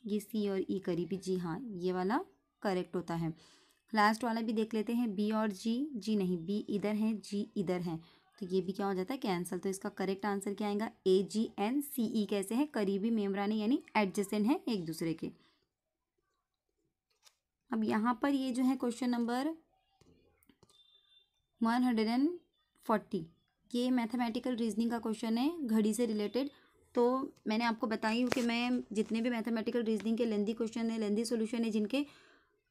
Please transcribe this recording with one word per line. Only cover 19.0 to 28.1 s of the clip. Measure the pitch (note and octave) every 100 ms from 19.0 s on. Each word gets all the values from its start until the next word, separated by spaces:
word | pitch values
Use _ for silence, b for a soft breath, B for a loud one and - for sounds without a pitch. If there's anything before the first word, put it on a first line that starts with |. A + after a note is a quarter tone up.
| B3
नंबर | A#3+ A#3 B3 D4 E4 _ _ _ _ - - _ _ _ _ _ _ _ _ _ _ _ _ _ _
वन | A3+ B3
हंड्रेड | B3+ A3 A3
एंड | A#3+ D4 F4 - _ _ _ -
फ़ोर्टी, | G#3+ - F#3+ E3 - _ _ _
ये | A#3+ B3+
मैथमेटिकल | B3+ A#3 A#3+ A#3 A#3+ B3+ A#3
रीजनिंग | A3+ G3+ A3+
का | A#3
क्वेश्चन | A3+ G#3+ A#3 A3+
है, | C#4 F4
घड़ी | B3+ A3 G#3+
से | A3 A#3+
रिलेटेड। | G#3+ G#3 A#3+ C#4+ b b b _ -
तो | A#3+ C4 C#4 - -
मैंने | A3 A#3+
आपको | A3 A#3
बताई | A3 A3